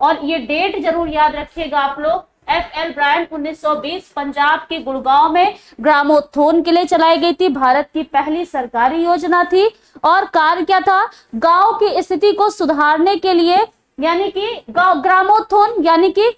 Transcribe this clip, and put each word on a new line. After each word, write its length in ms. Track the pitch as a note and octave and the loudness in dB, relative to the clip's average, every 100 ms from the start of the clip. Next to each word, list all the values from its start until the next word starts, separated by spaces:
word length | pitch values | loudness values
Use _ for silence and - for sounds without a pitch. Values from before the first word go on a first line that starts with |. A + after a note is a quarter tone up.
और 240 | D4 D#4+ | -2 0
ये 140 | C#4+ E4 | -2 -6
डेट 440 | A#3 D4+ F#4+ G4+ | -4 -2 -2 -2
जरूर 260 | D#4+ E4 E4 | -4 -4 -4
याद 280 | D4+ D4+ D4+ | 0 0 -2
रखिएगा 420 | D4+ E4 D#4 C#4+ | -10 -10 -6 -2
आप 200 | C#4 C#4 | -2 -4
लोग। 340 | D4+ F4 - _ - | -4 -4 -6 _ -4
एफएल 440 | E4 F4 D4+ E4 | -4 -4 -8 -8
ब्रायन, 340 | C4+ C#4+ D#4+ E4+ | -2 0 0 -4
उन्नीस 300 | D#4 D4+ D#4 | -8 -10 -6
सौ 120 | D4+ | -4
बीस, 340 | D4 C#4+ F#4 - | -4 -6 -10 -10
पंजाब 520 | - C#4 C#4+ C#4+ D#4+ | -10 -8 -2 0 -2
के 180 | - E4 | -4 -10
गुड़गांव 540 | A#3+ C4 C4 C#4 D#4 | -8 -6 0 2 4
में 260 | E4+ G4 - - - | 2 0 -2 -14 -4
ग्रामोत्थान 800 | B3+ D4 C#4+ D4+ D4 C#4+ D4 E4 | 0 2 2 2 0 0 2 2
के 100 | E4 | 2
लिए 120 | E4+ | 0
चलाई 320 | F4+ E4 D#4+ E4 | 2 2 2 2
गई 160 | E4+ | 0
थी। 160 | - F#4 | 0 0
भारत 420 | C4+ C4 B3+ - | 0 2 2 0
की 100 | D#4 | -6
पहली 420 | - C#4 C#4+ D#4+ | -4 -2 -2 -4
सरकारी 600 | F4 C#4 B3 A#3 B3 E4 | -4 -6 -6 -2 0 0
योजना 400 | E4+ F4 F4 F4 | 0 0 0 0
थी। 300 | F4 F4+ A4 - _ - | 2 2 0 -2 _ -4
और 200 | D#4 F#4 | 0 2
कार्य 400 | G4 E4 D#4 F4 | 0 0 0 0
क्या 160 | D#4+ F#4 | 0 0
था? 300 | G4 F#4+ A4+ - _ | 2 0 0 -6 _
गांव 380 | A3+ E4 F4 G4+ | -2 2 4 2
की 300 | - G#4 F4 | 2 0 -2
स्थिति 300 | - F4+ G#4 | -2 0 0
को 180 | G4+ G#4 | 2 -2
सुधारने 640 | - D#4 D4 D4 D#4 F4+ G4+ | 0 -2 0 0 2 2 0
के 160 | F#4+ | 0
लिए, 340 | F4 E4+ F#4 A4 _ _ - | 2 2 2 0 _ _ -6
यानी 300 | D#4 E4+ G4+ | -2 -2 -2
कि 340 | F#4+ G#4+ G#4+ - | -4 -6 -8 -6
गा-, 320 | C4+ F#4 D#4+ | 0 2 2
ग्रामोत्थान, 840 | F4+ F#4 F#4+ G#4+ A4 G#4 G#4+ A#4 | 2 2 4 2 2 2 2 0
यानी 260 | D#4+ E4 F#4 | 2 2 2
कि 200 | F#4+ A4+ | 2 0